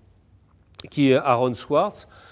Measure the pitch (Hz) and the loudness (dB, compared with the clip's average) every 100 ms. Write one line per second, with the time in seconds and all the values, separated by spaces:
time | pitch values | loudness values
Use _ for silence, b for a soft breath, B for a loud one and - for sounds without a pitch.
0 | _ _ _ _ _ _ _ - - - | _ _ _ _ _ _ _ -20 -10 0
1 | 139 131 143 120 127 117 - 147 202 - | 2 2 2 0 0 -4 -4 -2 -2 -6
2 | - B B | -20 B B